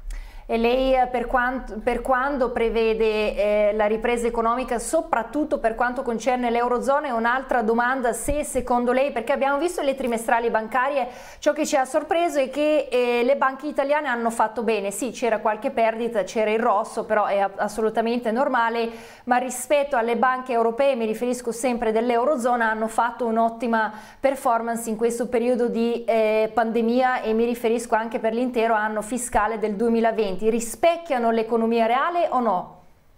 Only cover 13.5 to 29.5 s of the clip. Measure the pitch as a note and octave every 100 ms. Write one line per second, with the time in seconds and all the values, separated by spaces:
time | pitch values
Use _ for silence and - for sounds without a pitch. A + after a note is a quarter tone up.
13.5 | C4+ D4+ C#4+ C#4 D4 D4 A#3+ A#3 A3+ A3
14.5 | A#3 A3 G#3+ G3 G3+ B3 G#3 A#3+ G#3 A3
15.5 | G#3+ C4 A#3 A3+ A3+ A#3 A3+ F#3 A#3 G#3+
16.5 | A3 A#3+ G3+ A3 - G#3 G#3 G3 G3 G3
17.5 | G3 G3+ A3+ A3 A3 A3+ A#3+ A#3 A3+ C#4+
18.5 | B3+ A3+ A#3 A3+ A3+ - - - B3 B3+
19.5 | - - D4 C#4 B3+ A3+ A3+ B3+ B3+ B3+
20.5 | A#3 A3+ A3+ C#4 B3 A3+ A3 B3 B3 -
21.5 | A3+ B3+ A#3 A3+ A3 B3 A#3 B3+ D4+ A#3+
22.5 | A#3+ A3+ A3 A3 - A#3 A#3+ A#3 A3+ A3+
23.5 | A#3 B3 A3+ G#3+ - - - C4+ C4+ C4
24.5 | A3+ A#3 A#3 A#3 G#3+ A#3 A#3 A#3+ A#3+ A#3+
25.5 | B3 A#3+ G#3+ A#3 A#3 A#3 A3+ G#3+ G#3+ A3
26.5 | A3+ A3+ A#3 A3+ B3 B3+ B3+ A3+ A3 A#3+
27.5 | A#3 A3+ A#3 A#3 A3 A3+ A#3 A3 A3+ B3+
28.5 | A#3+ A3+ A3 G#3+ G#3+ G#3+ B3 - A3+ G#3+